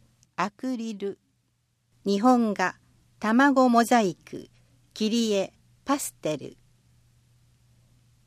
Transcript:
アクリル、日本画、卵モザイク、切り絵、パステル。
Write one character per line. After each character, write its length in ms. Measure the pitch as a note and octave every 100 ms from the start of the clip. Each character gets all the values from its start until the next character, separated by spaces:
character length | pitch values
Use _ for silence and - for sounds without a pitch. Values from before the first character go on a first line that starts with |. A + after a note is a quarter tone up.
| _ _ _ -
ア 140 | F#3
ク 260 | - B3+ B3
リ 180 | A3+
ル、 240 | G3+ G3 - _ _ _ _ _ _ _ _
日 160 | - G3+
本 340 | B3 B3 A3+
画、 220 | G3 F#3 - _ _ _ _
卵 500 | G#3 A#3 C#4 C4+ B3+
モ 140 | A#3
ザ 180 | A#3 A#3+
イ 140 | G3+
ク、 340 | D#3 - - - _ _ _ _
切 160 | - G#3+
り 220 | A#3 A3+
絵、 200 | G3+ F#3 _ _ _
パ 140 | - C#4
ス 160 | -
テ 220 | - D#3 D3
ル。 200 | - - _ _ _ _ _ _ _ _ _ _ _ _ _ _ _ _